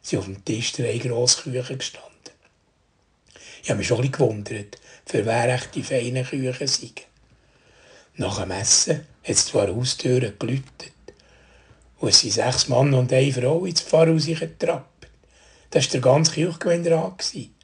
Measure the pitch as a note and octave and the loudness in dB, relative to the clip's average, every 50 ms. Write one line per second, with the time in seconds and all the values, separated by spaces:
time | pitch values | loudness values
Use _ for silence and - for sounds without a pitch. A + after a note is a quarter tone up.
0 | - - - G2+ F#2 F#2+ G2 - - - A2 A2+ A#2+ - - - A#2+ A2+ G#2+ A#2+ | -10 -6 -4 -4 -4 -6 -10 -10 -8 -6 -4 -4 -4 -4 -4 -4 -2 -2 -2 -2
1 | B2 B2 A#2 A#2 B2 A#2+ - - - C#3+ B2 B2+ B2+ - C3 C3 - - - - | -4 -4 -2 0 2 2 2 0 -2 -6 -6 -6 -6 -6 -8 -8 -10 -10 -12 -14
2 | - - - _ - - - _ _ _ _ _ _ _ _ _ _ _ _ _ | -20 -20 -20 _ -20 -20 -20 _ _ _ _ _ _ _ _ _ _ _ _ _
3 | _ _ _ _ _ _ - - - - - - - - - G2+ - - A#2 G#2+ | _ _ _ _ _ _ -20 -20 -20 -20 -20 -10 -6 -4 -2 -2 0 0 0 0
4 | B2+ C3+ - - C#3 A2+ A2 G#2 G2+ - - G2+ G2+ - - - _ - - - | 0 0 0 2 2 2 0 -2 -6 -10 -10 -12 -12 -14 -18 -20 _ -20 -20 -20
5 | _ - - A2+ G#2 A2+ A2+ A#2+ A#2 B2 B2+ B2+ - - - D3 - - C#3 B2+ | _ -4 -2 -2 0 0 0 0 2 2 0 -2 -4 -6 -8 -8 -6 -2 -2 -2
6 | A#2 B2 B2 C3 B2+ - D3 C#3 C3 B2+ B2 - C#3+ C3+ - - - A2+ - - | -2 -2 -2 -4 -4 -4 -4 -4 -4 -4 -4 -4 -4 -2 -2 -4 -4 -8 -16 -18
7 | - _ _ _ _ _ _ _ _ _ _ _ _ _ _ _ - - - - | -20 _ _ _ _ _ _ _ _ _ _ _ _ _ _ _ -20 -20 -20 -20
8 | - _ _ - - - - - - - - G2 G2+ - - - - - - - | -20 _ _ -6 -6 -6 -4 -6 -6 -6 -6 -2 2 2 4 4 4 2 0 -2
9 | - - _ _ - - G2+ - - - - - G2+ G2+ G#2 A2+ B2+ C3 - - | -4 -8 _ _ -6 -2 2 2 2 2 4 2 2 2 2 0 -2 -2 -2 -2
10 | - B2+ B2+ B2+ B2+ G#2 - - - A2 B2+ C3+ C3 - - - - - - _ | 0 2 2 2 2 0 -4 -4 -4 -2 -2 -2 -4 -8 -16 -20 -20 -20 -20 _
11 | _ - - _ _ _ _ _ _ _ _ _ _ _ - _ _ _ _ - | _ -20 -20 _ _ _ _ _ _ _ _ _ _ _ -20 _ _ _ _ -6
12 | - A2 - - - A2 - A2+ A2 B2 B2 - - - B2 B2 C#3 C#3+ C3+ B2+ | 0 2 4 2 2 2 0 0 0 0 0 0 0 2 4 4 4 4 4 4
13 | B2 B2 C3 C3 C3+ C#3+ B2+ B2+ B2 C3+ D#3 E3+ F#3 F3+ D#3+ - - - - D#3 | 2 4 4 4 4 2 2 0 2 2 2 0 0 -2 -2 -2 0 2 4 6
14 | E3 E3 D#3+ D#3+ - D#3+ D#3+ - E3 D#3+ - - E3+ E3+ D#3+ C3+ - - _ _ | 6 6 4 4 2 0 -2 -4 -6 -8 -6 -4 -2 -2 -2 -2 -6 -14 _ _
15 | - - _ _ _ _ _ _ _ _ _ _ _ _ - D3+ C3 - - C3 | -20 -20 _ _ _ _ _ _ _ _ _ _ _ _ 0 0 2 0 0 2
16 | B2+ B2+ C3+ D3+ D#3+ - - D3 E3 F3+ E3 - - F#3 E3+ E3+ E3+ E3+ E3 D#3+ | 4 4 6 6 4 2 0 0 -2 -2 -4 -4 -2 0 0 0 2 2 2 2
17 | - - - - - - - - A2 - - _ | 0 -2 -6 -8 -8 -8 -8 -10 -12 -14 -18 _